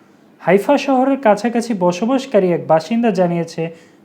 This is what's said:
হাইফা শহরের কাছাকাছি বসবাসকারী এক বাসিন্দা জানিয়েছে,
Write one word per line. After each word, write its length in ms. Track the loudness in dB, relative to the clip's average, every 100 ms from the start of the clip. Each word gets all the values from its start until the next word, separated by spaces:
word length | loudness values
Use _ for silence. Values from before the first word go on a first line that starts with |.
| _ _ _ _
হাইফা 380 | 0 2 2 0
শহরের 400 | 2 0 0 2
কাছাকাছি 560 | 2 2 0 -4 -4
বসবাসকারী 720 | -2 -2 0 -2 -2 0 0 2
এক 200 | 0 2
বাসিন্দা 440 | 0 0 -2 0
জানিয়েছে, 600 | 0 0 0 -4 -6 -8 -10 -20 _